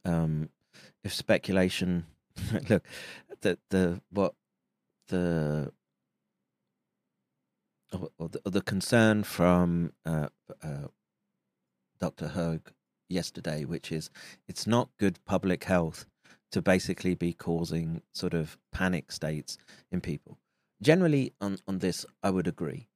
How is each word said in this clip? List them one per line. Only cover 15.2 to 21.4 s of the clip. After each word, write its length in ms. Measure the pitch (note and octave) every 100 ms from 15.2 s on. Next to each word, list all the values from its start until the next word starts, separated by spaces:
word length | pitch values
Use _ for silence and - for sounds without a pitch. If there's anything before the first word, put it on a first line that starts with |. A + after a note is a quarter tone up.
public 380 | - F#2 F#2+ F2
health 420 | - F#2 E2 - - _ _ - _
to 100 | G2+
basically 540 | F#2 F#2+ - F2+ F#2
be 180 | F2+ F2
causing 680 | - F2 E2+ E2+ E2 E2 E2 _
sort 220 | - F2+
of 240 | E2 D#2 - _
panic 400 | - F#2 F2 -
states 440 | - D#2 D#2 - - _ - _
in 80 | F2+
people. 360 | - C#2+ - - _ _ _ _
Generally, 500 | G#2+ F3 F3 C#3+ C3 _